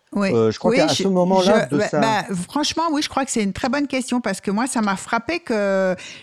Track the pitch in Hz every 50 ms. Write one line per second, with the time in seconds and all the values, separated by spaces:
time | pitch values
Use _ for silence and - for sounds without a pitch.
0 | _ _ - 202 202 196 123 113 110 110 107 - - - 226 - 302 311 - -
1 | 185 196 185 180 175 180 190 190 180 190 214 226 208 - - 196 208 - 220 220
2 | 226 226 214 214 233 233 202 175 180 - - 285 294 - - 320 330 339 294 285
3 | 302 - - - 269 - - 233 208 196 185 - - 262 247 294 285 262 - 262
4 | 240 - 247 247 - 220 196 - - 214 196 214 254 269 - 247 214 208 294 277
5 | - - 233 233 233 - 330 339 - - 233 208 202 196 196 190 190 185 180 180
6 | - - - -